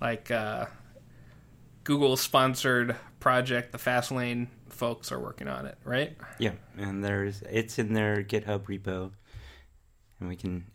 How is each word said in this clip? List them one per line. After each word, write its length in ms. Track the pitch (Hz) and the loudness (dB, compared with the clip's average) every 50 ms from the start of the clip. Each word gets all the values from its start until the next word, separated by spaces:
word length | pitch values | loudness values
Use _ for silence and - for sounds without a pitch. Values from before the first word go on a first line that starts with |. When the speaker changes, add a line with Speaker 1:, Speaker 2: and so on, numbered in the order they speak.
Speaker 1:
like, 300 | - 117 117 110 - - | -2 -2 -2 -2 -2 -2
uh, 340 | 120 113 107 107 107 120 117 - - - - - - - - - - - - - - - - - - - - - - - - | -2 0 0 -2 -2 -4 -4 -6 -8 -14 -20 -20 -20 -20 -20 -20 -20 -20 -20 -20 -20 -20 -20 -20 -20 -20 -20 -20 -20 -8 -2
Google-sponsored 1120 | - 143 143 143 135 131 123 - - - 135 131 131 127 - - 135 123 123 120 120 117 - - - - - | 2 4 6 6 6 6 4 2 6 6 6 6 6 4 2 2 4 4 4 4 2 0 -4 -8 -18 -8 0
project. 520 | - 131 127 127 123 131 123 123 123 - | 2 4 4 4 4 2 0 0 -2 -4
The 60 | - 127 | -6 -4
Fastlane 680 | - 131 123 123 120 - 135 127 123 120 120 120 120 120 - - - - | 0 2 2 2 2 0 -2 -2 -2 -2 -2 -2 -4 -6 -8 -14 -20 -16
folks 420 | - - 123 117 117 - - - | -8 -4 -2 -2 -2 -4 -6 -8
are 80 | 131 127 | -6 -6
working 280 | 123 - - - - 69 | -6 -8 -8 -8 -8 -6
on 180 | 67 64 67 | -6 -6 -6
it, 120 | 67 - - - | -8 -12 -10 -6
right? 320 | - 123 131 151 - 156 - - - - - | -2 -2 0 0 -2 -4 -12 -16 -12 -4 -2
Speaker 2:
Yeah, 160 | 117 107 90 - - - - - | 0 0 -2 -4 -12 -14 -10 -6
and 260 | 101 98 98 98 101 | -4 -4 -2 0 0
there's, 380 | 101 101 98 98 101 101 101 - | 0 2 2 0 0 -2 -6 -6
it's 360 | - 101 113 113 113 - - | -2 0 0 0 0 0 -2
in 140 | 113 107 110 | 0 2 2
their 300 | 110 107 107 104 107 101 | 4 4 4 4 2 0
GitHub 420 | 101 110 107 104 107 104 101 101 | 0 0 0 0 0 -2 -2 -2
repo, 460 | 101 98 98 98 95 92 92 92 95 98 - - - - - - - - - - - - - _ _ _ _ _ _ - - | -4 -6 -6 -4 -4 -4 -4 -4 -8 -10 -14 -20 -18 -16 -16 -16 -16 -18 -20 -20 -20 -20 -20 _ _ _ _ _ _ -14 -10
and 100 | 92 90 | -8 -6
we 60 | 90 | -6
can 360 | 87 - 95 90 90 90 98 - | -4 -4 -4 -4 -4 -6 -10 -10